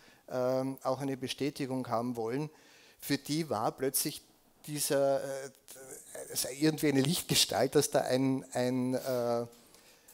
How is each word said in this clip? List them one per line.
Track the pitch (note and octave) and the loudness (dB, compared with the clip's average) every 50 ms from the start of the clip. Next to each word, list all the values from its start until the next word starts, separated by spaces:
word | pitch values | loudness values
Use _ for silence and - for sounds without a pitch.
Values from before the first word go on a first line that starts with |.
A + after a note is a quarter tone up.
| - - - - _ - | -20 -20 -20 -20 _ -8
ähm, | - B2+ B2 B2+ C3 C3 C3 C3+ C3+ - - | -4 -2 0 2 2 0 0 -2 -4 -6 -4
auch | C3+ C3 B2+ | -4 -2 -2
eine | C#3+ C3+ C3+ | -2 -4 -4
Bestätigung | B2+ C3 A#2 - - C3+ D3 C#3 - C#3+ B2 C3 C3 B2 A#2+ | -4 -6 -6 -4 -2 -4 -4 -2 -4 -4 -4 -2 -4 -2 0
haben | A#2 A2+ A#2+ B2+ B2 | 0 0 0 -2 -4
wollen, | A#2+ A2 A2+ B2 C#3 D3+ D3 - - - - - - - - - - | -4 -4 -4 -2 -4 -4 -6 -8 -14 -20 -20 -20 -20 -20 -20 -20 -10
für | - - C#3+ C3 | -4 -2 -2 -2
die | - - D3 D#3+ E3+ D3 | -2 -2 -2 -2 0 0
war | A2+ G#2 A#2 D3 D3+ | 0 0 0 -2 -2
plötzlich | - C3 C3 C3 - - D#3 - - - _ _ _ _ _ _ _ - | -2 -2 -2 0 0 -2 -2 -6 -8 -14 _ _ _ _ _ _ _ -12
dieser, | - D3+ C#3+ - - D3+ C#3 C#3 C#3 C#3 C3 - | -8 -6 -4 0 2 2 4 4 4 2 2 0
äh, | C#3 C3+ C3+ C3+ C3+ - _ _ - - C3 C3+ C3 - - - - - - - - - - - - C3 C#3 | -4 -8 -8 -10 -12 -14 _ _ -20 -20 -18 -16 -16 -18 -18 -16 -14 -12 -12 -10 -8 -4 -4 -4 -4 -2 2
irgendwie | D3+ D#3 D3+ C#3+ - D3 | 2 2 4 4 2 4
eine | C#3 C3+ | 4 4
Lichtgestalt, | C3 C#3+ F3+ - - - D3 - - - - G2 B2 C3+ - | 4 4 2 0 0 2 4 4 4 4 4 2 2 4 4
dass | D3+ C#3 - | 4 4 4
da | - C#3 | 2 2
ein, | - - B2+ B2+ C3+ C3 C3 C3 - - - | 2 2 2 2 4 2 2 0 -2 -4 -2
ein, | B2 B2 B2 B2+ B2+ B2 B2+ B2+ | 0 0 0 0 0 0 0 -2
äh, | B2 - C3+ B2+ B2 A#2+ A#2+ A#2+ A#2 A#2+ A#2 - - - - - - - - - - _ - | -2 -2 -2 -2 0 0 0 0 0 -2 -4 -10 -18 -20 -20 -20 -20 -20 -20 -20 -20 _ -20